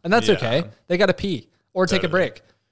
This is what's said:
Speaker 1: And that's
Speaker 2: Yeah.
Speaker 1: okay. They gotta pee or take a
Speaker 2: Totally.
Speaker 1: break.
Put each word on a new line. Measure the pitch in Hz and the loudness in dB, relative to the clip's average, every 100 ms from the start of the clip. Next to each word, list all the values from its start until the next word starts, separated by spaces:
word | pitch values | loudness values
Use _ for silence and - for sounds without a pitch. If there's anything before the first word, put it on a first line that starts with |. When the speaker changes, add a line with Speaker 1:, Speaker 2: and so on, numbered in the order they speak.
Speaker 1:
And | 170 | 0
that's | 226 214 | 2 4
Speaker 2:
Yeah. | |
Speaker 1:
okay. | 202 117 131 139 - - | 2 0 -2 -4 -10 -4
They | 175 | 0
gotta | 196 | 0
pee | 185 202 147 - _ _ | 0 -4 -6 -10 _ _
or | 185 185 | -2 0
take | 190 | 0
a | 185 | 0
Speaker 2:
Totally. | 175 160 | 0 -2
Speaker 1:
break. | - _ _ _ | -6 _ _ _